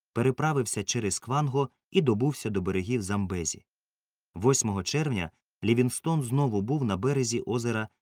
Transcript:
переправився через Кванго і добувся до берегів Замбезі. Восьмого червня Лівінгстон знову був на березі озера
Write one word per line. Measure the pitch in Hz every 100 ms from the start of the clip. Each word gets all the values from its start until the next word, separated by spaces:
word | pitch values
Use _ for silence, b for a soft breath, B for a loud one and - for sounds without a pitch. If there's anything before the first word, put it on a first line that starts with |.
| _
переправився | - 123 127 151 147 113 -
через | 101 123 104 -
Кванго | - 135 147 135 135 - _
і | 190
добувся | 143 104 139 139 113
до | 98
берегів | 90 92 92 123
Замбезі. | 92 101 92 92 80 - - _ _ _ _ _ _
Восьмого | 87 117 135 113 98
червня | 87 143 156 110 82 - _ _
Лівінгстон | 101 117 123 - 165 160
знову | 123 131 143 104
був | 104 147
на | 120 92
березі | 127 143 120 117
озера | - 123 117 110 107 _